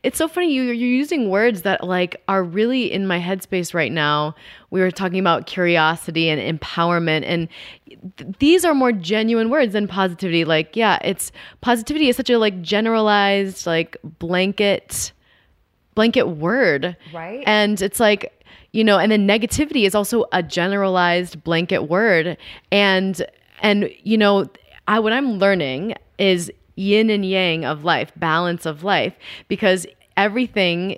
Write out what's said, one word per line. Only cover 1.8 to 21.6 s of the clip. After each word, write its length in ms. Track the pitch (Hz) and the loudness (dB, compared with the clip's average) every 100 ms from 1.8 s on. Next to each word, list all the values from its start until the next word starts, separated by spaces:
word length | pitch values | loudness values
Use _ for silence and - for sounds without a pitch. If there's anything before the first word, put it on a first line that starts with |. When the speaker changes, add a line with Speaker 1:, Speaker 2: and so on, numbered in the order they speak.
Speaker 1:
like, 380 | 180 180 180 - - | -2 -2 -2 -4 -2
are 160 | 196 | -2
really 480 | 175 180 233 262 226 | 0 -2 0 0 -2
in 140 | 190 196 | -2 -2
my 120 | 175 | -2
headspace 540 | 175 190 - 185 170 | -2 -6 -4 -4 -2
right 180 | 170 135 | -2 -2
now. 420 | 160 147 147 151 156 - - _ | 0 0 0 -2 -8 -20 -20 _
We 80 | 185 | 0
were 80 | 185 | 0
talking 280 | 180 190 185 | 0 -4 0
about 260 | 190 151 - | 0 0 -2
curiosity 840 | - 175 170 156 165 - 165 165 | -2 2 4 2 0 -4 -2 0
and 120 | 151 107 156 | 0 -4 -6
empowerment, 640 | - - 170 175 165 156 - | -6 -2 0 0 0 -2 -2
and 220 | 170 165 - - - - - 185 - | -4 -4 -12 -20 -20 -20 -20 -20 -16
th-, 180 | - 196 | -16 0
these 260 | 285 359 339 | 4 4 4
are 80 | |
more 180 | 285 254 | 2 2
genuine 580 | 214 165 214 220 233 226 | 0 -2 -2 0 0 2
words 240 | 294 240 | 2 0
than 140 | 208 208 | 0 -2
positivity. 560 | 185 190 170 190 165 160 | -2 -2 -2 -2 0 2
Like, 300 | 160 160 220 | 0 0 0
yeah, 220 | 220 180 | 2 2
it's, 280 | - 190 - - - - | 0 -4 -8 -12 -20 -6
positivity 480 | 240 247 220 302 285 | 0 0 0 0 2
is 80 | 247 | 2
such 120 | 254 | 0
a, 60 | 240 | 2
like, 220 | 214 185 | 2 -2
generalized, 1040 | 165 208 226 226 214 208 202 196 190 185 175 | -2 0 0 2 2 4 4 2 -2 -6 -2
like, 280 | 165 165 - | -2 -2 -10
blanket, 1080 | 151 160 165 180 190 196 202 196 _ - - _ _ _ _ _ _ _ _ | -18 -12 -2 0 0 2 0 0 _ -10 -10 _ _ _ _ _ _ _ _
blanket 340 | - 226 254 - | 0 2 2 0
word. 680 | 156 160 247 208 143 175 175 160 | -2 -2 2 2 2 -4 -8 -18
Speaker 2:
Right. 300 | 165 170 240 277 | -16 -14 -6 0
Speaker 1:
And 340 | 214 208 208 | 2 2 0
it's 180 | 202 - | -4 2
like, 440 | 220 202 - _ _ - _ | 2 2 -4 _ _ -20 _
you 120 | 220 | 0
know, 140 | 220 196 | 4 4
and 140 | 196 | 4
then 160 | 214 196 | 4 2
negativity 580 | 214 220 - 302 294 196 | 2 0 -2 0 2 2
is 80 | 208 | 2
also 300 | 202 233 - | 0 -2 0
a 100 | 180 | -2
generalized 1000 | 165 - 180 202 196 185 175 175 180 151 | -2 -2 -2 0 0 2 2 0 -2 -10
blanket 440 | 165 165 | -2 0